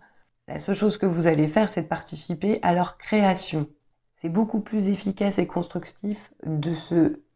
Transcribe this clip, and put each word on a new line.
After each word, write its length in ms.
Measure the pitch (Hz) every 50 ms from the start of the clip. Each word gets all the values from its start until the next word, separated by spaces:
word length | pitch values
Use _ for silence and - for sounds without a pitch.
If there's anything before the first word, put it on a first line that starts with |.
| _ _ _ _ _ _ _ _ _
la 140 | - 151 151
seule 140 | 156 - 196
chose 240 | - 208 214 208 -
que 80 | -
vous 200 | 185 170 170 165
allez 220 | 165 160 151 156 156
faire, 220 | - 220 214 208
c'est 120 | - 175 160
de 60 | -
participer 680 | - - - - 165 151 - - 175 151 - 208 220 - -
à 120 | 180 175
leur 240 | 180 180 - - -
création. 680 | - - 220 214 202 190 185 185 - - 165 156 147 151 - _ _ _ _ _ _ _ _ _
C'est 80 | - 165
beaucoup 320 | 165 208 226 220 - 214
plus 280 | 208 - - 214 196 196
efficace 500 | 202 185 - 196 196 - 202 202 196 202
et 80 | 190
constructif 880 | 196 - 180 175 - - 175 175 - - - - 208 208 - - - _ _ -
de 300 | 156 160 151 147 170 165
se 480 | 156 - - 175 170 160 156 151 - - _ _